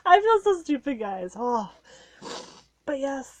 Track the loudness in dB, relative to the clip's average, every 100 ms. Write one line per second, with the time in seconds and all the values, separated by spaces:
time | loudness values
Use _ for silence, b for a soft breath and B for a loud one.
0 | 6 6 6 4 4 0 -2 -4 -4 -6
1 | -6 -8 -10 -6 -4 -2 -4 B B B
2 | B B B B B B _ _ -8 -6
3 | -4 -6 -10 -18